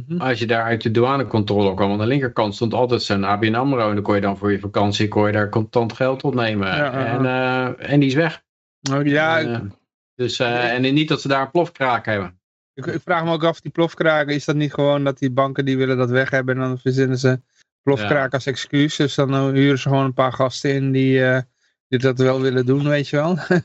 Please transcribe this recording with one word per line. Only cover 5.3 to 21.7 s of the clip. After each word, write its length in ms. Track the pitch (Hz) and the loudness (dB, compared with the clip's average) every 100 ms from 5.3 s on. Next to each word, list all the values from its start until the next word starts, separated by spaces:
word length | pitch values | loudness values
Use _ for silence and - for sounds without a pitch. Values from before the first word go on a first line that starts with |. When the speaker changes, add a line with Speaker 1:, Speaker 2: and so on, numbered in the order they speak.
Speaker 2:
daar 160 | 107 104 | 0 0
contant 440 | 113 107 120 113 | -2 0 0 -2
geld 320 | - 131 131 | -2 -2 -2
opnemen. 420 | 147 123 113 104 95 | -2 -2 -2 -2 -2
Speaker 1:
Ja, 60 | 151 | 0
ja, 300 | 143 131 127 | -2 -2 -2
Speaker 2:
En, 160 | 131 | 0
Speaker 1:
ja. 520 | 131 127 127 127 127 | 0 0 0 -2 -4
Speaker 2:
eh, 180 | - - | -6 0
en 80 | 143 | 2
die 80 | 139 | 2
is 60 | |
weg. 280 | 131 165 - _ _ _ _ 135 | 2 0 -4 _ _ _ _ -4
Speaker 1:
Oh, 120 | 139 147 | -2 2
ja, 320 | 143 156 165 | 2 2 0
Speaker 2:
En, 140 | 120 | -2
eh, 60 | 113 101 - _ _ _ | -6 -8 -14 _ _ _
dus, 240 | - 123 - | -6 -4 -2
eh, 260 | 123 120 120 123 | -2 0 -2 0
Speaker 1:
ik 80 | |
Speaker 2:
en 100 | 131 | 0
niet 140 | 147 156 | 0 0
dat 120 | 147 | -2
ze 80 | 139 | -2
daar 140 | 139 | -2
een 80 | 131 | 0
plofkraak 540 | 175 165 - 131 117 110 | 0 -2 -2 -2 -2 -2
hebben. 340 | 104 92 90 _ _ _ | -4 -4 -12 _ _ _
Speaker 1:
Ik, 120 | - 131 | -12 -8
ik 140 | 160 | -6
vraag 220 | - 170 | -2 -2
me 60 | 165 | 0
ook 120 | 165 | 0
af, 160 | 165 165 | 0 -2
die 120 | 160 | -6
plofkraken, 640 | 170 165 - 160 151 143 | -2 -2 0 2 2 0
is 100 | 147 | -2
dat 120 | - 151 | -2 -2
niet 180 | 147 | -2
gewoon 300 | - 143 143 | 0 0 2
dat 140 | 139 135 | 0 -2
die 120 | 135 | 0
banken 340 | 123 135 135 | 0 0 0
die 120 | 135 131 | -2 0
willen 200 | 131 127 | 2 2
dat 140 | 123 | 2
weg 200 | 127 131 | 2 2
hebben 240 | 135 127 | 0 0
en 60 | 131 | -2
dan 180 | 131 127 | -2 -2
verzinnen 400 | 131 131 131 127 | -2 2 2 2
ze 220 | 131 127 - _ _ _ | 2 0 -4 _ _ _
plofkraak 400 | 139 139 104 147 135 | 0 0 2 0 0
Speaker 2:
Ja. 60 | 131 | -2
Speaker 1:
als 100 | 139 | -4
excuus? 500 | 123 - 143 151 - | -6 -2 0 2 0
Dus 180 | 143 | 0
dan, 200 | - 135 | 0 0
eh, 100 | 135 139 | 0 2
huren 320 | 135 143 131 | 4 4 2
ze 100 | 139 | 2
gewoon 160 | 139 | 2
een 80 | 135 | 2
paar 180 | 127 131 | 0 0
gasten 420 | 123 131 - 143 | 0 -2 -2 -2
in 180 | 139 135 | 0 0
die, 320 | 131 131 131 | 2 2 4
eh, 160 | 131 131 123 _ _ | 4 2 -2 _ _